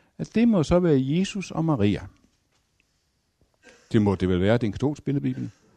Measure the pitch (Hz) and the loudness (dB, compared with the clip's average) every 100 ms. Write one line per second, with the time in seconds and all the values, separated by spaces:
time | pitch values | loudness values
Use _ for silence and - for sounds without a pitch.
0 | _ - - 214 240 202 143 175 180 139 | _ -12 -4 2 2 2 2 2 4 2
1 | 131 165 196 202 - - 160 131 101 90 | 2 -2 -2 -6 -8 -4 -2 2 0 0
2 | - _ _ _ _ _ _ _ _ _ | -8 _ _ _ _ _ _ _ _ _
3 | _ _ _ _ _ _ - - - 113 | _ _ _ _ _ _ -20 -20 -2 0
4 | 101 92 92 90 98 117 113 - 143 147 | 2 0 0 0 2 0 -2 -4 -6 -6
5 | - 139 139 131 120 - _ | -6 -4 -4 -6 -10 -14 _